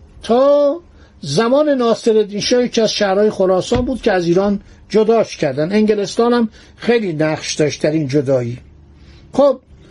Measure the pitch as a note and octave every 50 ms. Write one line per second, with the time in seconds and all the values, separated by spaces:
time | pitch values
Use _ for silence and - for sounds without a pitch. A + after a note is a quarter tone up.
0 | - - - - - - A3 B3 C4+ C#4+ C#4+ D4 C#4+ C#4+ D4+ F4 - - - -
1 | - - _ _ - C#3+ C#3 F#3 A3+ A#3 C4 C#4+ D4+ D4+ C#4+ B3+ A#3+ A#3 A3 -
2 | - A#3+ G#3+ A3 G#3+ F#3+ G#3 G3+ - - B3+ B3 B3 - - A3+ A3 G3+ - -
3 | G#3 G3 F#3+ G3 G#3 G#3+ G#3 - F#3+ F#3 F#3+ F#3 E3+ - A#3 B3 B3 C4+ C4 -
4 | - A#3 F#3+ F#3 E3+ E3+ E3+ F#3+ G3 G#3 G3+ G3+ - - - - - - - G#3+
5 | A3 G3+ A#3 A3+ F#3+ - - - E3+ C#3+ B2+ C#3 D3+ F3 G3+ G#3+ G#3+ G#3 G#3+ G#3
6 | G3+ - - - A#3 A#3+ A#3+ A#3+ A3+ A3 - - - - - - - - A#3+ A#3+
7 | G#3+ F#3 D#3+ D3 D#3 D#3 D#3 - - - - - D#3 C#3+ B2+ - - D#3 D3 D#3+
8 | D3+ B2+ C3 D3+ C3 C3+ C#3 B2+ B2 A#2 A#2+ B2 - - - - - - - -
9 | - - - - - - - - C#4 C#4+ C4 - - - - - - -